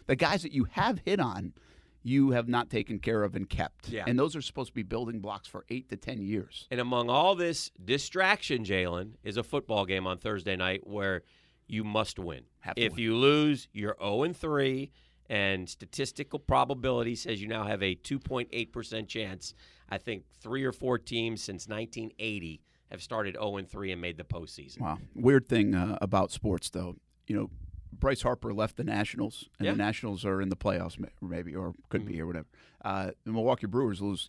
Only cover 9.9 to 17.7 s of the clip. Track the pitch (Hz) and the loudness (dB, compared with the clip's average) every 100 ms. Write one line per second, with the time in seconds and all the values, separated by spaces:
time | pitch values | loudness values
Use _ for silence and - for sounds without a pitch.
9.9 | 95 92 90 110 101 87 92 92 95 - | 0 0 -2 -2 -2 -2 0 0 -2 -4
10.9 | 101 98 90 - _ _ _ - 110 107 | -2 0 -2 -4 _ _ _ -6 -4 0
11.9 | 107 101 - 85 65 - _ - 117 110 | 0 -2 -6 -8 -10 -14 _ -8 0 2
12.9 | 98 113 117 139 151 151 135 - 104 104 | 2 2 6 8 8 6 2 -4 -6 -4
13.9 | - 101 107 160 170 160 143 135 131 139 | -2 0 2 0 -2 -2 0 2 0 -6
14.9 | - _ _ - 104 98 95 90 - - | -12 _ _ -4 0 2 0 -4 -12 -10
15.9 | - 135 - 147 147 - 131 131 131 131 | -4 -4 -6 -8 -6 2 4 4 0 0
16.9 | 120 117 113 - 104 107 113 104 | 2 0 -2 -4 -4 -4 -4 -2